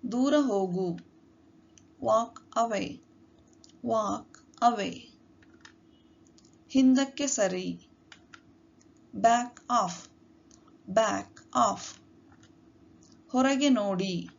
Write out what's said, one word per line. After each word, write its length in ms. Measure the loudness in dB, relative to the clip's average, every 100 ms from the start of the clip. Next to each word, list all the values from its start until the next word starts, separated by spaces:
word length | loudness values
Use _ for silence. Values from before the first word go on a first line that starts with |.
ದೂರ 300 | -6 -2 2 2
ಹೋಗು. 460 | 2 0 -2 -2 -4 -6 -12 _ _ _ _ -20 _ -20 -20 _
Walk 340 | 2 2 0 -10 -8 -2
away. 320 | -2 -2 -6 -12 _ -20 -20 _ _ -20 -20 -12
Walk 460 | -2 -2 -2 -6 -10 -20 _ 0
away. 340 | 2 2 -6 -8 -18 -20 _ _ -20 -20 -20 _ _ _ _ _ -20 -20 -20 _ _
ಹಿಂದಕ್ಕೆ 560 | 4 6 4 0 -4 -4
ಸರಿ. 400 | -2 -2 -2 -8 -10 -16 _ _ -20 _ -20 _ _ _ _ _ _ _
Back 400 | 0 4 4 0 -12 -4
off. 280 | -2 -2 -6 -18 _ _ _ _ -20 -20 -20 -2
Back 420 | 0 0 -2 -8 -20 -6
off. 320 | 0 0 0 -10 -18 -20 -20 -20 -20 -20 -20 -20 _ -20 -20 -20 -20 _
ಹೊರಗೆ 360 | 0 0 2 2
ನೋಡಿ. 460 | 2 0 -2 -4 -6 -8